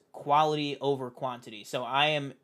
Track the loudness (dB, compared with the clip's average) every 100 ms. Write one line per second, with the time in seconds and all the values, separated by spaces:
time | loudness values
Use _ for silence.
0 | _ -12 2 4 4 2 -2 -2 0 0
1 | -4 -8 -8 -8 -12 -16 -8 -6 -2 2
2 | 2 2 -4 -12